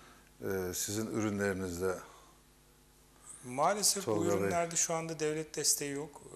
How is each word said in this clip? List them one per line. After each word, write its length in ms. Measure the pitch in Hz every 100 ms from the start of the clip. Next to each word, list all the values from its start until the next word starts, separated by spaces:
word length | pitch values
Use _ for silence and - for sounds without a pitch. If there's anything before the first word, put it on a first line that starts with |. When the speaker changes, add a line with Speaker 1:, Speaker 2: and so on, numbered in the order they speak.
| - - - -
Speaker 1:
e, 340 | 110 95 90
sizin 320 | 90 - 104 113
ürünlerinizde? 880 | 110 107 101 101 92 92 85 92 87 - - - - - - - - - - - - - -
Speaker 2:
Maalesef 640 | 127 127 165 208 190 202 185
bu 80 |
Speaker 1:
Tolga 140 | 165 175
Bey. 80 | 196
Speaker 2:
ürünlerde 400 | - 175 170 170
şu 180 | -
anda 260 | 165 165 156
devlet 360 | 151 151 156 -
desteği 360 | 143 - 143
yok. 300 | 139 151 - 135